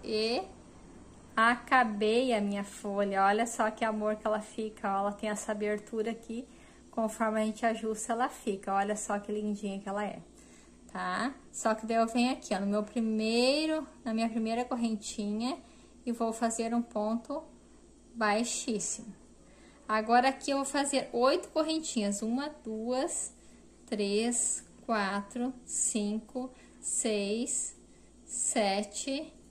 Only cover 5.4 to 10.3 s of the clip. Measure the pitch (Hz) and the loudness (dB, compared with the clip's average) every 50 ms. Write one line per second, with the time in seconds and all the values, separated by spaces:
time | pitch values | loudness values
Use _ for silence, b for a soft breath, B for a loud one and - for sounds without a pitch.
5.4 | - - 214 208 214 208 208 208 208 - - 220 214 226 226 226 - - 226 233 | -4 -4 -4 -2 0 -2 -2 -2 -4 -6 -4 -4 -2 -2 -4 -6 -8 -10 -8 -8
6.4 | 262 B B B B B B B B B - - 226 220 214 - 226 220 214 220 | -10 B B B B B B B B B -4 -2 -2 0 0 0 0 0 2 2
7.4 | 220 214 220 - - 233 220 214 208 220 220 208 - - 233 226 247 - - - | 2 0 0 0 2 0 0 0 -2 -4 -4 -4 -2 -2 0 0 0 -2 -2 -4
8.4 | - - 196 196 - - 196 196 196 202 208 208 - - 208 208 202 - 208 208 | -4 -4 -4 -4 -2 0 0 2 2 2 0 -2 -2 -2 -2 -2 -2 -4 -4 -2
9.4 | 214 214 208 202 - 202 196 196 202 202 196 208 208 202 - - 165 - | -2 -2 -2 -2 -4 -4 -6 -6 -6 -4 -4 -2 -2 -4 -6 -8 -12 -18